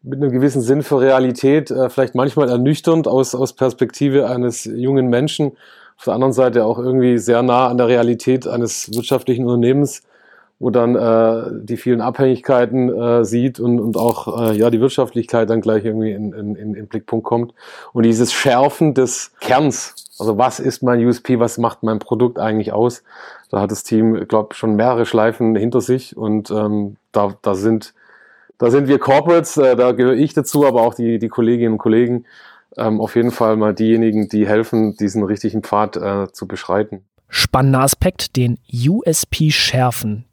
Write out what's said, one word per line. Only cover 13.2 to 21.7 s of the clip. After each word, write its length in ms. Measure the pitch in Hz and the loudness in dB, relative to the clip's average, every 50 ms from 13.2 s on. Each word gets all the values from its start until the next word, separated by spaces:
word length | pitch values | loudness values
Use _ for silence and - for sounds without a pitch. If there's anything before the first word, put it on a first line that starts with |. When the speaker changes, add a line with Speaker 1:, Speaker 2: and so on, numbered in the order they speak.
| 117 | 2
Speaker 1:
sieht 360 | 98 113 120 123 131 120 - | 2 0 0 0 -2 -2 -2
und, 200 | 117 120 120 120 | 0 0 0 0
und 160 | 104 117 107 | 0 -2 -2
auch, 540 | - 113 120 - - - - - 117 117 110 | 0 0 0 0 -2 -6 -6 -4 -2 -2 0
äh, 60 | 107 104 | 2 2
ja, 100 | 110 120 | 2 2
die 120 | 117 110 | 4 2
Wirtschaftlichkeit 680 | 120 135 - - 131 110 - 120 113 - - 117 110 104 | 2 0 2 0 -2 -2 -2 -6 -4 -2 0 0 0 0
dann 140 | 113 113 | 0 0
gleich 240 | 98 113 110 107 101 | 0 0 0 0 -2
irgendwie 240 | 117 107 110 110 110 | -2 -4 -4 -4 -4
in, 240 | 101 104 107 104 85 | -6 -6 -8 -10 -10
in, 200 | 110 104 104 107 | -10 -10 -10 -10
in, 20 | |
in 160 | 80 107 107 101 | -10 -10 -10 -10
den 120 | 101 107 | -10 -12
Blickpunkt 380 | - - 107 - - 120 110 107 | -10 -10 -12 -8 -6 -6 -6 -2
kommt. 300 | - 117 117 120 120 _ _ - - - - - - _ | -2 -2 -2 -2 -6 _ _ -20 -20 -20 -20 -20 -8 _
Und 80 | 123 | 2
dieses 280 | 113 117 113 110 123 110 | 2 2 4 2 0 0
Schärfen 640 | - - - 139 123 123 139 151 - - 160 151 | 0 -2 0 2 2 4 2 2 2 2 0 2
des 400 | 127 131 127 117 - - - - _ _ | 2 2 0 0 -2 -8 -12 -14 _ _
Kerns, 540 | - - 127 135 156 143 - - - - - - - - - - | -2 0 2 2 2 0 -2 -4 -10 -14 -16 -20 -20 -20 -14 -6
also 180 | 104 113 107 | -2 -2 0
was 240 | 101 127 127 - - | 2 0 0 -2 -2
ist 220 | - 135 127 - | -4 -4 -4 -2
mein 200 | 131 123 120 120 | 0 0 2 2
U 60 | 117 123 | 2 2
S 140 | 113 - | 0 0
P, 180 | _ - 127 117 | _ -2 0 2
was 160 | 117 117 - | 0 -2 -2
macht 260 | - 117 117 | -4 -4 -4